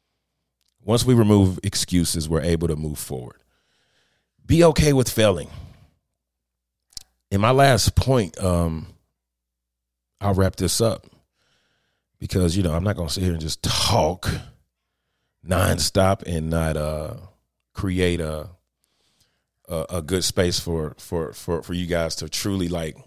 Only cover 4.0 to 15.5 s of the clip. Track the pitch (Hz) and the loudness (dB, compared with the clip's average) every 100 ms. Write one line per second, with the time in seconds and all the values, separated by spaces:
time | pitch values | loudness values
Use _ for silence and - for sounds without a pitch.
4 | _ _ _ _ - 165 165 151 151 135 | _ _ _ _ 2 6 6 6 4 4
5 | 120 - 107 90 80 - - - _ _ | 2 2 2 2 -4 -14 -20 -20 _ _
6 | _ _ _ _ _ _ _ _ _ - | _ _ _ _ _ _ _ _ _ -20
7 | - _ - 98 107 131 139 120 - - | -20 _ -4 0 4 4 4 4 2 2
8 | 127 131 92 - 92 87 82 80 78 - | 2 2 0 -2 0 0 0 -4 -10 -18
9 | _ _ _ _ _ _ _ _ _ _ | _ _ _ _ _ _ _ _ _ _
10 | _ - 101 95 95 - 87 - 113 - | _ -6 -2 2 0 0 -2 0 0 -2
11 | - _ _ _ _ _ _ _ _ _ | -12 _ _ _ _ _ _ _ _ _
12 | _ - - 98 90 90 87 80 98 82 | _ -12 -4 0 2 2 0 0 -2 -2
13 | 80 98 92 82 78 - - - - 110 | -4 -2 -2 -2 -4 -6 -4 -2 2 2
14 | 78 92 - 85 - - _ _ _ _ | 2 -2 -6 -6 -8 -20 _ _ _ _
15 | _ _ _ _ 76 | _ _ _ _ -4